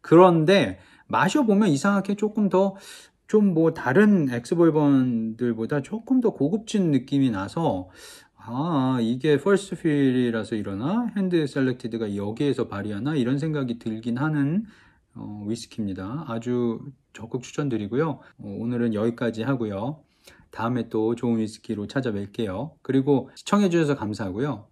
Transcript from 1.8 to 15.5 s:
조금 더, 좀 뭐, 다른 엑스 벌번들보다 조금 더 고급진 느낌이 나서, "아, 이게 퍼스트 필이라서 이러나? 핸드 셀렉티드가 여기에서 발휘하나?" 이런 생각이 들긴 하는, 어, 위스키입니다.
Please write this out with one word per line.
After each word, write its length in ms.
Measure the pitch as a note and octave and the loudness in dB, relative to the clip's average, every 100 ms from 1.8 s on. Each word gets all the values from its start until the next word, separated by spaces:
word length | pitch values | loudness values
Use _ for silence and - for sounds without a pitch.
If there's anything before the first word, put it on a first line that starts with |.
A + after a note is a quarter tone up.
| G3 G3+ F#3+ | 2 0 0
조금 340 | G3+ G#3+ G#3+ G3+ | -2 -2 0 2
더, 280 | F#3 G3 G3 - - - _ _ | 4 2 -2 -18 -20 -20 _ _
좀 280 | G#3+ G#3 | 2 4
뭐, 180 | D#3+ D#3+ | 4 2
다른 560 | - - C#3 G#3+ G3 C#3+ | 0 0 4 6 6 2
엑스 240 | A#2+ - | -2 -4
벌번들보다 1300 | E3+ E3+ D3+ D3 C#3 B2+ A#2 A2+ A2+ B2 A2+ A2+ D3 | 4 4 4 4 4 2 0 -4 -4 -4 -2 -2 -4
조금 380 | C#3 A3 - C4 | -4 -10 0 2
더 100 | A#3 | 2
고급진 600 | - C#3 G#3 - G#3+ F3 | 0 -2 -2 -4 0 2
느낌이 380 | C#3 A#2+ C#3+ C3+ | 2 0 0 2
나서, 580 | G2+ G2 - D#3+ G2 F#2 - - - - _ | 0 -4 -2 -2 -2 -8 -16 -20 -20 -20 _
"아, 640 | A2 A#2+ D#3+ D3+ C3 B2+ | -12 -6 -2 0 0 0
이게 380 | A2+ B2+ D#3 C#3+ | 0 0 2 2
퍼스트 380 | G3 G3 - F3+ | 4 2 0 -4
필이라서 760 | E3 D3 C3+ B2+ B2 A#2 G#2 A2+ | 0 2 2 2 0 -2 -4 -6
이러나? 540 | G2+ G2 B2+ A3 A#3+ G3 | -6 -6 -2 -2 -2 -2
핸드 300 | F#3 E3+ D3+ | 0 0 0
셀렉티드가 680 | D3 C3 B2 A#2+ A2+ A2 G2+ | 0 -2 -2 -6 -6 -4 -4
여기에서 520 | G2+ A#2 C#3+ B2+ A#2 | -4 -2 -2 0 -4
발휘하나?" 480 | G2+ G2+ G#2 B2+ D#3 | -6 -6 -4 -4 -2
이런 220 | A#2+ C#3 | 0 0
생각이 400 | D#3+ D3+ C3 A#2 | -2 -4 -4 -6
들긴 400 | - A2 A#2 A#2+ | -6 -6 -4 -2
하는, 480 | D3+ D3+ C#3 F3+ A3+ - _ _ _ | -2 0 0 0 -4 -12 _ _ _
어, 300 | A2+ G#2+ G#2 | -16 -14 -10
위스키입니다. 760 | G#2 | -6